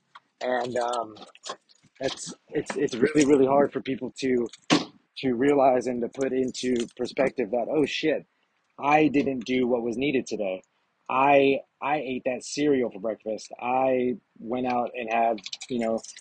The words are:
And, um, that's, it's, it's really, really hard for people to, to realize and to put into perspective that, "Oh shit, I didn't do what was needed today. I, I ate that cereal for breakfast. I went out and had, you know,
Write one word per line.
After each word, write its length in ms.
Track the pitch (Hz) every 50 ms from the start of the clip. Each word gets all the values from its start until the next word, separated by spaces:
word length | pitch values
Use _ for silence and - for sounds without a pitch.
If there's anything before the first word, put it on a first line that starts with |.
| _ _ - - _ _ _ -
And, 340 | 120 123 127 120 123 127 117 120
um, 380 | 120 120 123 120 113 107 107 107 - - - _ - - - - _ _ - _ _ _ _ -
that's, 340 | 131 135 - - - 170 - _ _ -
it's, 260 | - 151 - - -
it's 180 | - 151 131 -
really, 320 | 110 123 143 - 151 147
really 200 | 131 151 135 135
hard 260 | 131 139 143 143 131
for 80 | - 135
people 320 | - 131 135 107 131 117 - -
to, 280 | 139 131 127 120 120 107 - - _ - - - - - - _ _ _ - -
to 160 | - 131 120
realize 520 | 113 135 143 147 139 131 135 127 127 110
and 140 | 127 123 120
to 60 | 117 107
put 240 | - 135 135 127
into 440 | 127 131 131 127 - - - 127 123 117 117 - -
perspective 540 | - 123 - - - 131 135 - - 120 95
that, 140 | 117 120 110 101
"Oh 160 | 131 156 139
shit, 400 | - - - 160 156 135 104 - _ _ _ _ _ _ _ _ _ _ -
I 300 | 127 143 147 156 156 143
didn't 360 | 120 143 127 139 135 127 110
do 220 | 123 127 127 127
what 160 | 117 123 120
was 160 | 117 120 110 120
needed 280 | 135 143 127 127 -
today. 360 | - 113 107 104 95 92 92 - _ _ _ _ _ _ _ _ -
I, 500 | 123 131 135 143 143 139 139 139 135 131 - _ _ -
I 140 | - 135 147 156
ate 240 | 123 131 127 123 -
that 200 | 131 123 113 -
cereal 460 | - - 147 147 151 139 131 120 107
for 100 | - 95
breakfast. 520 | 98 113 104 - - 110 110 101 - - - -
I 560 | 113 123 127 131 131 131 131 127 123 127 123 - _ _ _ -
went 280 | - 110 123 127 127
out 260 | 127 123 123 120 - -
and 160 | 123 117 110
had, 280 | 113 117 117 117 117 107 - - - - - -
you 120 | 131 117
know, 200 | 117 113 113 110 - - - -